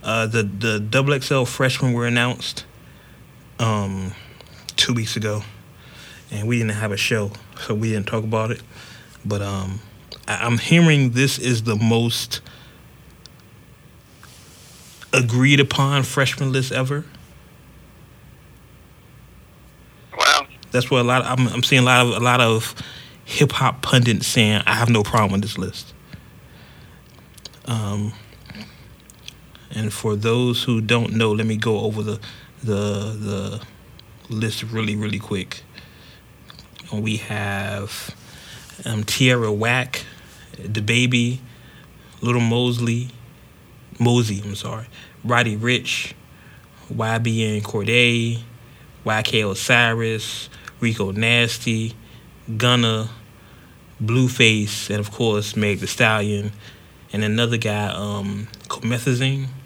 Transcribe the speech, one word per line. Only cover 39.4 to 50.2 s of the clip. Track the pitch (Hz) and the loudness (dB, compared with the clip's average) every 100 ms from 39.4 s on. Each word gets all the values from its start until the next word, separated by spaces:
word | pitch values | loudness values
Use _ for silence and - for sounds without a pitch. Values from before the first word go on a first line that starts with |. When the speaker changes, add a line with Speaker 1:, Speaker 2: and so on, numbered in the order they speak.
| 113 | 2
Speaker 1:
Whack, | 104 117 123 127 - - - - - - - | 0 0 0 -2 -8 -12 -18 -20 -20 -20 -14
DaBaby, | 92 110 104 117 123 123 120 127 - - - - - - - - | -6 -4 0 2 4 2 0 -2 -10 -20 -20 -20 -20 -20 -20 -6
Little | 120 120 | -2 2
Mosley, | 117 120 123 120 117 117 123 - - - - - - - - - | 2 2 0 0 -2 -2 -4 -12 -20 -20 -20 -20 -20 -20 -20 0
Mosey, | 120 120 113 98 | 4 4 2 -2
I'm | 101 | -6
sorry, | 98 117 113 117 - - - | -10 -8 -10 -12 -18 -20 -12
Roddy | - 120 120 107 | 0 2 2 0
Ricch, | 117 123 - - - - - - - - - - - | 0 0 0 -6 -6 -12 -20 -20 -20 -20 -20 -20 -10
Y | 113 110 113 | -4 -2 0
B | 117 113 110 107 | 0 0 0 -2
N | |
Cordae, | 104 110 101 120 120 117 117 117 - - - - - - | -2 -4 2 4 4 4 0 -4 -8 -20 -20 -20 -20 -10
Y | - 110 | -2 -2
K | 110 110 | 0 0
Osiris, | 104 95 - 123 120 113 113 110 | 0 -2 2 4 4 2 -2 -4